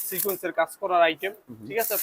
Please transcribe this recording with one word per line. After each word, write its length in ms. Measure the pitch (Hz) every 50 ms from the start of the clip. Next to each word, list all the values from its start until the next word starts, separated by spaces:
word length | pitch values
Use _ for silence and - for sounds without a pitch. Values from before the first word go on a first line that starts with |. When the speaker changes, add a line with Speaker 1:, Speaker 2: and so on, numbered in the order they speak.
| - -
Speaker 1:
সিকোয়েন্সের 440 | 196 180 170 202 190 170 - 175 160 -
কাজ 100 | 165 - - -
করার 200 | 202 190 180 175 170 165
আইটেম, 260 | 160 147 180 196 214
Speaker 2:
হুম। 340 | - - - 120 110 107 117
Speaker 1:
ঠিক 100 | 196 226 226
আছে? 100 | - 208 185